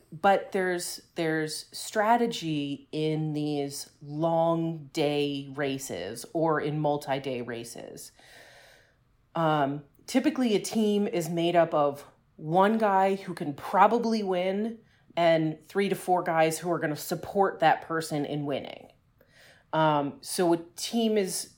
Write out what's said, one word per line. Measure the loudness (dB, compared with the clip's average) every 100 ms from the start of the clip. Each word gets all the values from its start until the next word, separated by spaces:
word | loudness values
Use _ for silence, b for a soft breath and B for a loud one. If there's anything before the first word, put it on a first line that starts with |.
| _
but | 0 4 4 0
there's, | -2 -2 -2 -6 -10 -12
there's | -4 -2 -2 -4 -8 -12
strategy | -14 -6 0 2 4 2 -2 -4 -4 -4 -8 -8
in | -4 -2 0 -2
these | -2 -2 -2 -4 -8 -14 _
long | -12 -2 0 2 2 2 -2 -6 -8
day | -2 0 0 -2 -4 -8
races | -6 -4 -4 -6 -8 -8 -10 -8
or | -2 0 0
in | 0 -2
multi-day | 0 -2 -2 -4 -4 -6
races. | -6 -10 -10 -14 -16 -16 -18 B B B B B B B B B _ _ _
Um, | 0 2 2 0 -2 -10 _ -2
typically | 0 0 0 0
a | 0
team | 0 0 2 2 0
is | -2 -2
made | 0 2 4
up | 4
of | 2 0 -2 -14 _ _ -14
one | 0 4 4 4
guy | 2 4 2
who | 0 -6
can | -8 -8
probably | -8 -2 4 6 6 0 -2
win | 0 0 0 -2 -4 -6 b b b 2
and | 4 4 2 -2 -4
three | 0 0
to |
four | 0 2 0
guys | 2 4 4 2
who | -2
are | -2
gonna | -2 -4
support | -6 -6 -2 2 2 4
that | 4 4
person | 0 -6 -2 -4 -2
in | -4
winning. | -2 -4 -6 -14 -20 _ _ _ b b b b b
Um, | 2 4 4 0 -6
so | -8 0 2
a | 2 -2
team | -10 -4 0 2 2
is, | 0 -4 -10